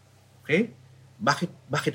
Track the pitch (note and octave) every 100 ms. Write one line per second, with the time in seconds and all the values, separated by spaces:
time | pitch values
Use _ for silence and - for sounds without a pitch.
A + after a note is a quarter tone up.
0 | _ - _ _ - D#3+ A#3+ - - -
1 | - - - C#3 F3 - - D3 -